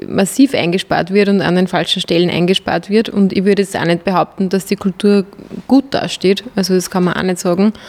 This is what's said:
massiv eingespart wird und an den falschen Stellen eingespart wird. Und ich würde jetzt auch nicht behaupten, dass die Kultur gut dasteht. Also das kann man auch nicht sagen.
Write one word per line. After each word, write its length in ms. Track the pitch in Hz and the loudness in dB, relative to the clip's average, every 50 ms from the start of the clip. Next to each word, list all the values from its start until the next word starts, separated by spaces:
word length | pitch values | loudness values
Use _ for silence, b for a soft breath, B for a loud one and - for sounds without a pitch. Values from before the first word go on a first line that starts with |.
| - | -10
massiv 480 | - - - 196 185 - - 269 262 277 | -6 -2 0 0 0 2 2 2 2 2
eingespart 580 | - 139 170 170 190 - - 185 175 165 170 | 0 -2 0 0 -2 -2 -2 -2 -2 -2 0
wird 180 | 185 202 202 196 | 2 2 2 2
und 120 | 202 196 | 2 0
an 140 | 170 - 175 | 2 2 2
den 120 | 180 185 180 | 2 0 0
falschen 340 | - 170 170 - - 196 | 0 -2 -2 -2 -4 -4
Stellen 280 | 170 - 175 165 175 175 | -2 -2 0 2 2 0
eingespart 600 | - 165 175 180 190 - - - - 170 170 - | 0 0 0 0 0 0 0 -2 -4 -4 -2 0
wird. 200 | 202 214 233 - | 0 0 0 0
Und 240 | - 202 196 190 - | 0 0 2 2 2
ich 120 | - 185 | 0 2
würde 180 | 202 202 190 202 | 2 2 2 0
jetzt 120 | 180 - | -2 -2
auch 100 | - 143 | -4 0
nicht 180 | 165 170 170 - | 0 0 0 0
behaupten, 460 | 196 190 175 160 - - - 190 185 | -2 0 0 0 -2 -2 -6 -4 -2
dass 160 | 185 190 - | -2 -4 -2
die 100 | - 208 | -2 -6
Kultur 480 | - - 202 175 - - 208 202 202 185 - - - - - - - - - | -4 -2 -4 -4 0 2 2 2 2 0 -2 -8 -20 -20 -16 -16 -12 -4 2
gut 180 | 247 277 269 - | 2 2 2 2
dasteht. 520 | - - - 175 - - - 185 202 196 - 247 - | -4 -4 -4 -4 -6 -2 0 0 0 0 -2 -8 -4
Also 200 | 214 190 175 190 | -4 -2 0 0
das 160 | 185 180 - | 0 -2 -2
kann 140 | - 185 180 | -2 0 0
man 100 | 180 - | 0 0
auch 80 | - - | -2 -2
nicht 160 | 185 180 170 | -4 -4 -2
sagen. 340 | - 185 175 180 196 220 208 B B | -2 -2 0 2 2 0 0 B B